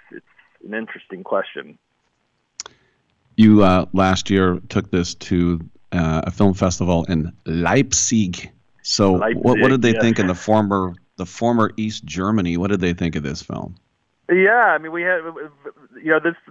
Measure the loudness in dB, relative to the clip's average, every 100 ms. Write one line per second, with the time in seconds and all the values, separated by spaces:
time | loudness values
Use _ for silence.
0 | _ -20 -20 _ _ _ -12 -12 -12 -16
1 | -18 -18 -6 -6 -4 -12 -16 -20 _ _
2 | _ _ _ _ _ -20 -20 _ _ _
3 | _ _ _ 4 6 8 6 4 2 0
4 | 2 0 0 2 2 0 -4 -6 -2 -2
5 | -2 -8 -4 0 0 -2 -6 -20 _ -2
6 | 0 -2 -4 0 0 2 -2 0 0 0
7 | 0 -4 -4 -10 -8 -4 0 0 0 -2
8 | 0 0 -2 -6 -14 _ _ _ -6 2
9 | 4 4 0 0 2 4 4 4 2 2
10 | 0 0 -2 -2 2 2 2 0 -2 -8
11 | _ -12 -12 -4 0 2 0 -2 -8 -8
12 | -10 -4 -2 0 0 -2 -2 0 -2 -2
13 | -4 -4 -8 -10 -10 -12 -12 -16 _ _
14 | _ _ -2 2 4 4 2 0 -4 -6
15 | -4 -4 -6 -12 -16 _ -20 -20 -20 -8
16 | 0 0 0 -4 -6